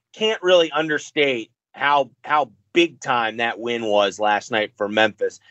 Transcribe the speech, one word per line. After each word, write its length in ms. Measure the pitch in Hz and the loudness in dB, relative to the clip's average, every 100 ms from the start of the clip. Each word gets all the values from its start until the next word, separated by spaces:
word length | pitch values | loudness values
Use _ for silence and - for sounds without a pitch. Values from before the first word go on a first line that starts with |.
| _ | _
can't 300 | - 220 214 | -6 -4 -2
really 260 | 180 180 160 | 4 4 4
understate 800 | 151 160 147 - 156 143 120 107 _ _ | 0 -2 -4 -4 -2 0 -2 -8 _ _
how, 400 | - 139 143 127 _ | -4 0 0 0 _
how 280 | - 151 127 _ _ | -2 -2 -2 _ _
big 260 | 175 170 127 | 0 0 -2
time 380 | 147 120 113 110 | -4 -2 -2 -2
that 220 | 117 104 | -4 -4
win 260 | 117 120 113 | -6 -4 0
was 340 | 104 101 92 | 2 2 0
last 320 | 107 104 - | 0 0 -2
night 200 | 113 107 - | -4 -4 -4
for 100 | 104 | -2
Memphis. 520 | 107 110 - 98 - _ | 2 2 0 -8 -8 _